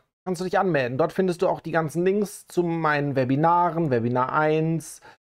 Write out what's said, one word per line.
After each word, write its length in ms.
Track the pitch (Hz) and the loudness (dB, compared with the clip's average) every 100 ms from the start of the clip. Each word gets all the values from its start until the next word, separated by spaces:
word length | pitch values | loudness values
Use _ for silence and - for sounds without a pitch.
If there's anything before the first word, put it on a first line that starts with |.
| _ _ | _ _
kannst 160 | - 175 | -8 -6
du 60 | 180 | -2
dich 120 | 190 | 0
anmelden. 380 | 196 151 123 131 | 2 0 0 0
Dort 160 | 165 | -2
findest 300 | - 190 170 | 0 -2 0
du 60 | - | -2
auch 120 | 160 | -2
die 100 | 165 | -2
ganzen 320 | 160 160 165 | -2 -2 0
Links 440 | 180 202 202 - - | 0 0 -2 -8 -8
zu 160 | - | -2
meinen 520 | 175 165 156 147 143 | -2 0 0 0 0
Webinaren, 760 | 139 127 135 165 175 175 160 160 | 0 0 2 4 4 2 0 0
Webinar 420 | 123 117 123 131 | 0 0 0 0
eins, 720 | 143 156 156 160 165 - - - - _ | 0 2 2 0 -2 -6 -18 -20 -20 _